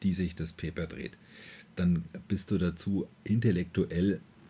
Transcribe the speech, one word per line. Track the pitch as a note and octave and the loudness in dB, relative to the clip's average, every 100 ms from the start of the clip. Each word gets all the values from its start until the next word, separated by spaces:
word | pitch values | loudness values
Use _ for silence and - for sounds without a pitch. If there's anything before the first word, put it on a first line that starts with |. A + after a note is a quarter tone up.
die | F#2+ | 0
sich | F2+ F2 - | 0 0 -2
das | E2 | -8
Paper | - D#2+ D#2+ D#2+ | -6 -6 -4 -6
dreht, | - B1 - - - - - - - | -8 -12 -14 -20 -20 -20 -20 -10 0
dann | F2+ E2 E2 - - | 2 2 0 -10 -4
bist | F#2+ - | -4 0
du | G2 | 0
dazu | F2 E2 - G2 - - | 0 -2 -2 -2 -2 -6
intellektuell, | - A2 A#2 F2 F2 - E2 E2+ G2 F#2 - - - | -2 2 4 2 0 0 0 2 2 0 -4 -20 -20